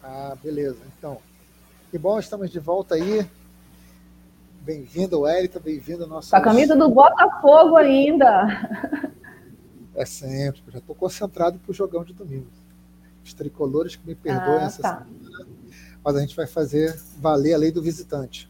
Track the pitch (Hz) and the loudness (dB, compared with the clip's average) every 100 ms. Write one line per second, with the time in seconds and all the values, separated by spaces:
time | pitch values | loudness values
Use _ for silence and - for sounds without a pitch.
0 | 131 135 139 135 151 147 143 123 - - | -18 -16 -14 -14 -10 -6 -6 -8 -18 -20
1 | 156 131 _ _ _ _ _ _ _ 175 | -16 -16 _ _ _ _ _ _ _ -6
2 | 165 214 202 208 190 175 151 180 190 160 | -4 -4 -6 -10 -10 -10 -6 -4 -2 -4
3 | 180 214 196 _ - _ _ - - _ | -2 -2 -4 _ -20 _ _ -20 -20 _
4 | _ _ _ _ _ - 139 156 123 160 | _ _ _ _ _ -20 -14 -12 -12 -8
5 | 185 175 143 175 185 180 156 156 131 175 | -4 -2 0 -2 -2 -6 -10 -10 -10 -14
6 | 165 160 156 196 226 226 294 294 311 233 | -12 -14 2 2 6 4 4 4 4 8
7 | 294 - 349 - 294 302 339 320 285 269 | 8 8 2 4 8 8 10 8 6 4
8 | 285 311 262 202 208 208 - 214 - 285 | 2 4 4 4 0 -4 -8 -10 -8 -8
9 | - - - - - - - - - - | -10 -14 -20 -20 -20 -20 -20 -20 -16 -10
10 | 131 - 135 135 139 135 - 120 - - | -10 -10 -12 -6 -6 -8 -14 -20 -18 -8
11 | 185 185 202 - 170 180 - 185 190 170 | -8 -6 -12 -2 -4 -4 -12 -8 -6 -6
12 | 170 185 190 135 123 - - - _ _ | -10 -16 -14 -14 -16 -20 -20 -20 _ _
13 | - _ - - 147 - 143 139 170 - | -20 _ -20 -14 -14 -6 -4 -4 -6 -10
14 | 160 165 160 139 180 156 151 - 202 165 | -18 -14 -6 -4 -2 -2 -2 -6 -8 -8
15 | - - - - - - - - - - | -14 -20 -20 -20 -20 -20 -20 -20 -20 -10
16 | 147 143 143 - 151 - 147 143 160 160 | -4 -2 -4 -8 -8 -6 -4 -2 -4 -6
17 | - - 151 147 139 165 156 165 160 160 | -20 -6 -2 0 0 0 0 -2 -6 -10
18 | - 147 127 - - | -10 -12 -12 -16 -20